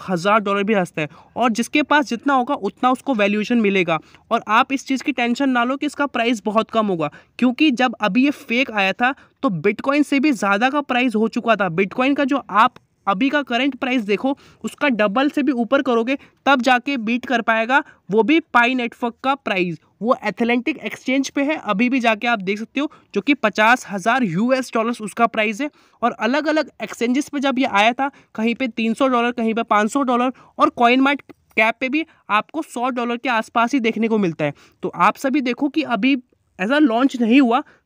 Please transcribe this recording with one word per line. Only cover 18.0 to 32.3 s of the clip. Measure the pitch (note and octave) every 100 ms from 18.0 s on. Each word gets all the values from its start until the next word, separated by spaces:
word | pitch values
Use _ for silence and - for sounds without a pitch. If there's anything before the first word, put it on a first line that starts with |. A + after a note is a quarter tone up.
| -
वो | G#3
भी | G#3+ D#4+ -
पाई | A#3+ A#3+ C4
नेटवर्क | A#3 - A#3+ -
का | C4 C#4
प्राइस। | - G3 F#3 D#3 _ -
वो | G#3+ B3+ G#3+
एथलेंटिक | G3+ A#3 A#3+ A#3+ B3
एक्सचेंज | A3 - - C4 C4+
पे | -
है, | C#4 D#4
अभी | - G3+ B3
भी | C4+
जाके | A#3 G#3+ A#3+
आप | A#3
देख | F#3 G#3
सकते | A3+ C4
हो, | D4 - _
जो | G3+
कि | A3+
पचास | C#4+ G#3+ G#3+ G#3+ B3 -
हज़ार | G3 G3+ B3+
यूएस | A3+ D#3+ A#3+ C4 B3
डॉलर्स | A#3 A3 A#3+
उसका | G#3+ - A#3
प्राइस | A3+ G#3+ G#3
है। | D4 _ _ -
और | A#3+
अलग-अलग | - A3 C#4 D#4 D#4 C#4 -
एक्सचेंजेस | G#3 - A#3 B3+ -
पे | C#4+
जब | C#4 B3+
ये | C4
आया | G3 G#3+
था, | B3+ C4+ - _ -
कहीं | A3 A#3
पे | C4
तीन | A3+ A3+
सौ | A3+ C4+
डॉलर, | B3 A#3+
कहीं | A#3+ A3+
पे | A3+
पाँच | A#3 G#3 G#3+
सौ | C#4
डॉलर, | C4 A#3+ B3 - - -
और | D4
कॉइनमार्केट | - A#3+ B3+ C4+ C#4+ - - _ -
कैप | A3 -
पे | C4
भी | D4 D#4+ _
आपको | -